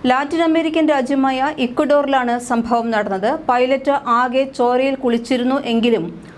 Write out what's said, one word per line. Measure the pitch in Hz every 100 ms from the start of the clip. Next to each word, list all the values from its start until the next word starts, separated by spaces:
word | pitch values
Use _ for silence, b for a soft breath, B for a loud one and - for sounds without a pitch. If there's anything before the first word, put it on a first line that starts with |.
| 254
ലാറ്റിൻ | 254 285 330
അമേരിക്കൻ | 330 320 320 320 311
രാജ്യമായ | 285 240 277 269 262 277 311
ഇക്വഡോറിലാണ് | 233 247 302 285 285 269 240 240
സംഭവം | 247 233 233 233 233
നടന്നത്. | 220 202 190 208 311 285
പൈലറ്റ് | 247 254 269 269 277 247
ആകെ | 233 254 262
ചോരയിൽ | 269 269 247 247 269
കുളിച്ചിരുന്നു | 269 254 240 233 254 247 277
എങ്കിലും | 269 226 233 220 170 - B